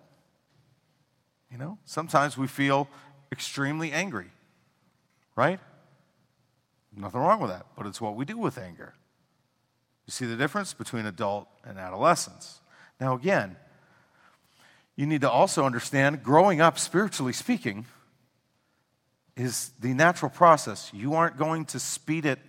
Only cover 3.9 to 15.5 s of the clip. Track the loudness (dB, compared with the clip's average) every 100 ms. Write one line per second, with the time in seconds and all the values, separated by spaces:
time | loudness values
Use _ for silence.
3.9 | -4 -4 -6 -10 _ _ _ _ _ _
4.9 | _ _ _ _ 0 0 0 -10 _ _
5.9 | _ _ _ _ _ _ _ _ _ _
6.9 | -14 -8 0 2 2 0 -6 -12 -12 -10
7.9 | -8 -8 -6 -8 -6 -6 -6 -12 -16 -20
8.9 | -20 _ _ _ _ _ _ _ _ _
9.9 | _ -14 -8 -6 -2 -2 -2 -6 -10 -8
10.9 | -6 -6 -4 -4 -4 -8 _ -18 -14 -10
11.9 | 0 2 2 -2 -14 -20 -20 _ _ -20
12.9 | -6 -4 -2 0 0 0 -10 _ _ _
13.9 | _ _ _ _ _ _ _ _ _ _
14.9 | -4 -2 2 2 4 4